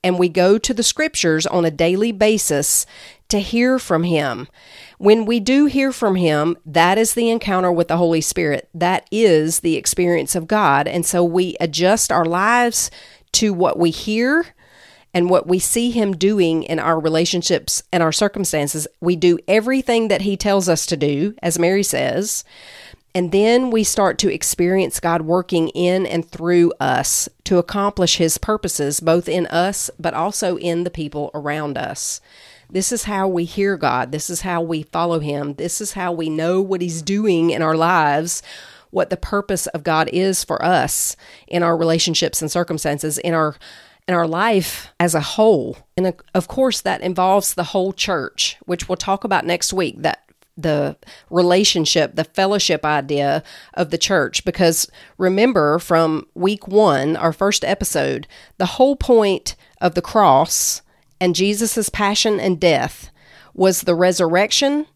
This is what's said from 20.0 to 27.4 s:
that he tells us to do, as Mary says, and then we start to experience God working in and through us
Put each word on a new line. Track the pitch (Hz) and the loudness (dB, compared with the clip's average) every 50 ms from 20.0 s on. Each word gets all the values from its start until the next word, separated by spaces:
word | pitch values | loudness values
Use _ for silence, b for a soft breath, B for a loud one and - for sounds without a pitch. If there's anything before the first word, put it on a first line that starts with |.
| 226 | 2
that | 214 202 - | 0 -2 -2
he | 190 202 196 | 0 -2 -4
tells | 190 - 208 196 196 180 | -2 0 0 0 0 2
us | 180 165 160 - | 0 0 0 0
to | - 175 | -4 -4
do, | 147 147 143 143 139 165 208 214 - - | -2 0 -2 0 0 -2 -4 -4 -4 -4
as | 175 160 165 | -4 -2 0
Mary | 170 175 190 202 196 | 0 2 2 0 0
says, | - - 131 131 131 120 151 202 220 - - - B B B B B B B B B B B B _ _ | -2 -2 -2 -2 -2 -2 -4 -4 -4 -6 -8 -10 B B B B B B B B B B B B _ _
and | 185 185 170 | -4 -2 0
then | 165 196 208 226 233 247 262 254 | 2 2 4 4 4 4 2 2
we | 226 226 214 | 0 0 0
start | - - - 202 185 135 - | 0 0 0 0 0 0 0
to | - 185 | -2 -2
experience | - - - - - - 175 175 185 190 185 131 - - | -2 -2 -4 -6 -2 0 0 2 2 2 0 0 -4 -4
God | - 170 165 170 | -2 -2 -2 0
working | 160 156 170 185 175 - 185 170 160 156 | 0 0 0 -2 0 0 0 0 0 0
in | - - 180 175 180 190 190 | -2 -2 0 0 0 0 -2
and | - - 165 - _ | -2 -4 -6 -6 _
through | - - 160 175 175 175 170 170 - _ | -12 -6 -2 2 4 4 4 4 2 _
us | 135 131 131 127 135 - - - - - _ _ | -2 0 0 0 -2 -2 -2 -4 -4 -6 _ _